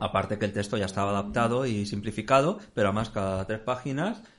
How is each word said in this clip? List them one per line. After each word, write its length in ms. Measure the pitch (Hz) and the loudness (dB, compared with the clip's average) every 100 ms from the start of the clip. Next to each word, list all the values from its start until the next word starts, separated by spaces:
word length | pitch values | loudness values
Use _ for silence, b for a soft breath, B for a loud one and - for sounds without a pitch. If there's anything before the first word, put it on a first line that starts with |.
Aparte 340 | 98 98 95 104 | 0 0 0 0
que 60 | |
el 80 | 104 | 0
texto 240 | 101 101 110 | -2 -2 -2
ya 80 | |
estaba 280 | 95 98 101 | 0 0 0
adaptado 520 | 101 101 117 117 123 | 0 0 0 2 2
y 220 | 131 104 101 | 0 -2 -2
simplificado, 720 | 104 104 107 104 135 151 - B | -4 -4 -4 4 4 4 0 B
pero 140 | - 101 | 0 2
además 200 | 104 110 | 2 -2
cada 380 | 107 95 95 98 | -2 -2 -2 -2
tres 140 | 110 | -4
páginas, 600 | - 123 143 139 190 226 B | -4 -4 -4 -2 -2 -4 B